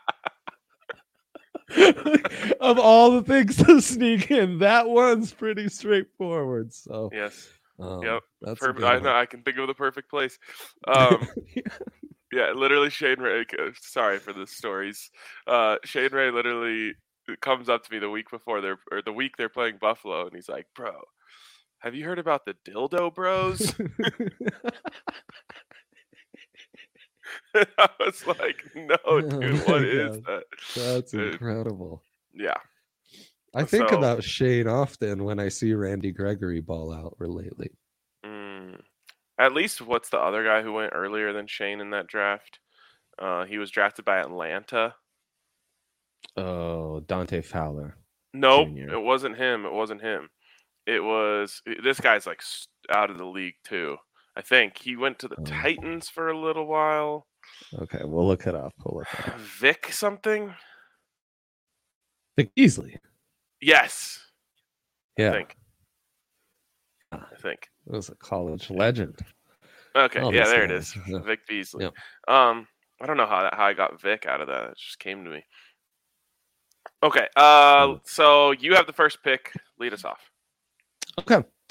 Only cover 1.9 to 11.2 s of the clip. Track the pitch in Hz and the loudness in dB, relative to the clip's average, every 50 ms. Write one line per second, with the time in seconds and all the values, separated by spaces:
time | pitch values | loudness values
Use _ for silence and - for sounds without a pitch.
1.9 | - - - 302 311 - - - - - - 214 - - 254 254 240 247 233 220 | 8 4 0 2 2 2 2 2 -6 -4 -2 -2 0 2 4 4 6 8 10 10
2.9 | 226 233 233 240 247 247 214 160 269 269 233 196 269 - - - 339 277 - - | 12 12 12 10 8 6 4 4 4 4 4 4 4 6 10 10 10 10 8 2
3.9 | 254 226 247 233 233 196 - - 285 254 196 185 180 160 190 202 226 240 233 226 | 0 0 2 2 2 2 2 2 2 2 2 2 2 2 4 6 6 4 4 4
4.9 | 233 233 247 247 233 214 226 - - - 220 220 214 202 208 202 - - - 208 | 4 4 4 4 4 2 0 -6 -6 -6 -4 -4 -4 -2 -4 -6 -8 -6 -2 0
5.9 | 208 196 202 - _ - 190 175 165 160 143 131 127 117 113 117 - - - - | 0 0 0 -4 _ -10 -6 -4 -4 -4 -2 -2 -4 -6 -6 -8 -14 -20 -16 -12
6.9 | - 110 110 101 107 107 104 104 104 - - - _ _ _ _ _ - 92 90 | -10 -8 -8 -8 -8 -8 -8 -8 -10 -14 -20 -20 _ _ _ _ _ -16 -12 -12
7.9 | 92 90 87 110 113 117 - _ _ _ - 104 117 - 135 131 127 - 117 120 | -10 -8 -6 -6 -6 -6 -8 _ _ _ -12 -12 -8 -4 -4 -4 -2 0 2 2
8.9 | 123 127 127 139 123 120 120 120 - 120 120 143 127 131 135 131 135 - 139 131 | 2 2 2 0 0 0 0 -2 -6 -10 -8 -8 -6 -6 -6 -6 -6 -4 -4 -6
9.9 | 127 143 135 - - 143 139 131 - - _ - - - - - _ _ - - | -6 -8 -14 -8 -6 -4 -4 -4 -8 -12 _ -20 -20 -20 -20 -20 _ _ -2 2
10.9 | 131 135 131 123 - - | 6 6 8 6 6 4